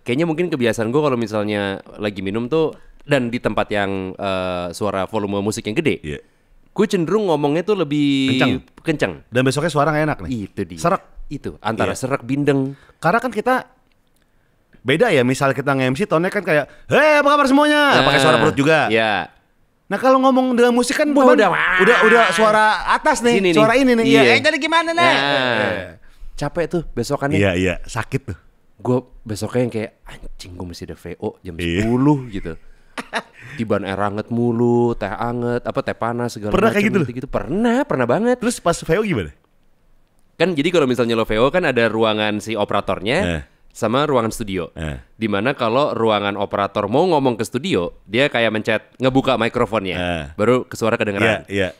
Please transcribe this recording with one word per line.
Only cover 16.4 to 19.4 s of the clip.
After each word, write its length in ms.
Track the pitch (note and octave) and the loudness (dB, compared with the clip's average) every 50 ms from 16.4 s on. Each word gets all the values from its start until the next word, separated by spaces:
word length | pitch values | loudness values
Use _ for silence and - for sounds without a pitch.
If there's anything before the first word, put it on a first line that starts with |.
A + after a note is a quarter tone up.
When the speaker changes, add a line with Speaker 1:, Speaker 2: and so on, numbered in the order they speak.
Speaker 2:
kayak, 240 | F3+ F#3 D#3+ D3 C3 - - - - | -2 0 0 0 0 -4 -14 -20 -6
"Hei, 300 | - - B3 D4 D#4 D4+ | 0 2 4 4 6 4
apa 120 | D4 C#4+ C#4+ | 4 4 4
kabar 160 | D4 D4 C#4+ | 4 4 4
semuanya?" 560 | C4 C4+ C#4+ D4 D4+ D4 D4 D4 C#4 A3+ E3 | 4 4 4 6 4 4 4 4 4 4 4
Pakai 180 | C3 C#3 C#3 - | 4 4 4 4
suara 140 | C3+ C3 B2 | 4 4 4
Speaker 1:
Nah, 80 | A#2 | 4
Speaker 2:
perut 160 | A2+ D#3 - | 2 2 2
juga. 220 | C3+ C#3 D#3 D#3+ D3+ C3 | 2 2 4 4 4 2
Speaker 1:
iya. 420 | G#2+ A2 A2+ A2+ A2 G#2 F#2 D#2+ - _ _ | 2 2 2 2 2 0 0 -2 -6 _ _